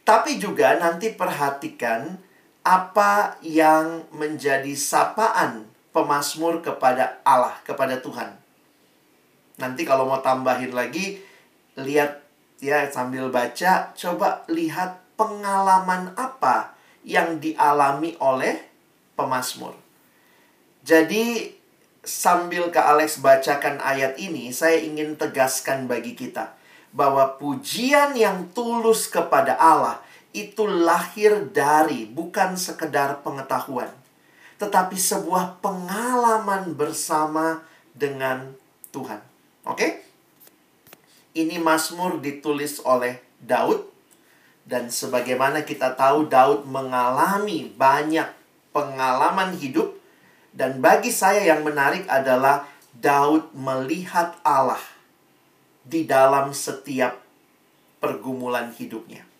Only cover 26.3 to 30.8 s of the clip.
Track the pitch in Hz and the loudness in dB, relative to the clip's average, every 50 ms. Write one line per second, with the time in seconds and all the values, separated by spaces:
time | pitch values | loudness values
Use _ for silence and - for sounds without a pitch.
26.3 | - - 104 - - _ _ _ - - _ _ _ 135 143 139 139 135 135 135 | -8 -10 -10 -10 -12 _ _ _ -20 -20 _ _ _ 0 2 2 4 4 2 2
27.3 | - - 147 143 135 127 - - - 202 233 262 285 285 285 285 277 247 220 202 | 0 -6 -6 -6 -6 -6 -6 -8 -6 -4 0 4 4 4 4 4 4 2 2 2
28.3 | 190 180 175 - - - 240 233 233 233 214 226 220 220 - - - 180 165 - | 2 -2 -8 -10 -8 -6 -4 -4 -2 0 4 2 2 2 2 -4 -2 -2 0 2
29.3 | - 139 135 127 127 - 156 165 156 - - - - - - - - - _ _ | 2 2 4 2 2 6 6 6 6 6 4 -2 -4 -6 -12 -20 -20 -20 _ _
30.3 | _ 202 208 - - - 214 208 185 175 | _ -12 -12 -12 -4 -2 0 0 2 2